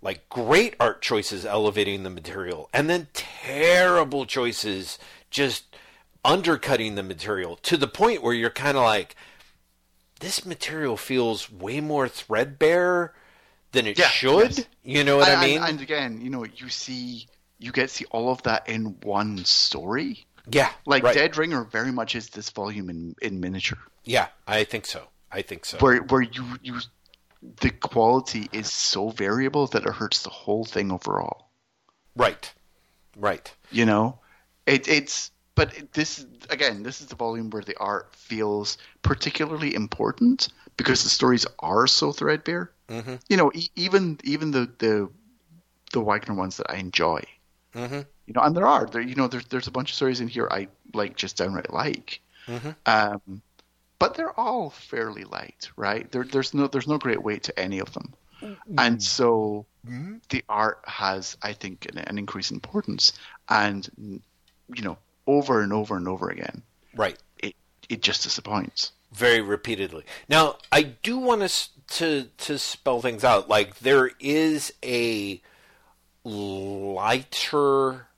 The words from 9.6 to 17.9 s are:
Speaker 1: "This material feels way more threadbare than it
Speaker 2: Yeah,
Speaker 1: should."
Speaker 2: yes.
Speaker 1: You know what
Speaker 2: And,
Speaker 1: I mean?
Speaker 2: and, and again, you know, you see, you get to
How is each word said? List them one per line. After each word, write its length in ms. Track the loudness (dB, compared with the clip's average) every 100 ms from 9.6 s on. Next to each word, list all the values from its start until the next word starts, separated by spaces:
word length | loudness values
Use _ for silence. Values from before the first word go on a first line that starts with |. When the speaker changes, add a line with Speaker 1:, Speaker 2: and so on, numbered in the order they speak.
| _ _ _ _ _ _
Speaker 1:
"This 260 | -8 -6 -8
material 520 | -8 -8 -4 -2 -4
feels 540 | -2 0 2 0 -6
way 280 | -12 -8 -6
more 260 | -2 0 -2
threadbare 1040 | -4 -4 0 0 4 4 6 4 2 0 -6 _ _ _ _ _
than 160 | 0 0
it 100 | 4
Speaker 2:
Yeah, 120 | 4
Speaker 1:
should." 480 | 4 4 6 6 2
Speaker 2:
yes. 100 | -8 _
Speaker 1:
You 200 | -4 0
know 140 | 4 8
what 120 | 8
Speaker 2:
And, 100 | 8
Speaker 1:
I 60 | 6
mean? 120 | 4
Speaker 2:
and, 100 | 0
and 120 | -4
again, 400 | -4 -4 -2 -6
you 80 | -8
know, 140 | -8 -8
you 240 | -12 -12
see, 580 | -10 -8 -10 -10 -12 -16 _ _ _
you 120 | -6
get 180 | -2
to 60 | -2